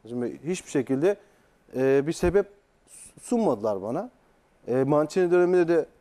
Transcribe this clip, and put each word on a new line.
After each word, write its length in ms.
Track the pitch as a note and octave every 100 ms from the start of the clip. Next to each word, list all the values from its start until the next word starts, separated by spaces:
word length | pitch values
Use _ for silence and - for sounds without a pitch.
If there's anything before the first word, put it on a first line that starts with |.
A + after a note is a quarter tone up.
| A2+
Şimdi 300 | B2 A#2 D2+ C#3
hiçbir 260 | F3+ -
şekilde, 440 | D3 A#2+ C3+ F3 G3+ _ _ _ _ _ B2
e, 320 | C3+ C#3 C#3+
bir 60 |
sebep 340 | E3 F3 F#3+ F#3+ - _ _ _ - - -
sunmadılar 600 | - A#3+ G3+ A#2 G#2+ G2
bana. 280 | G2+ C#3+ A#3+ _ _ _ _ _ -
E, 160 | B2+
Mancini 480 | C3+ D3+ D3+ F#3+ F3+
döneminde 360 | F3 F3 F3+ E3+
de 180 | E3+ - _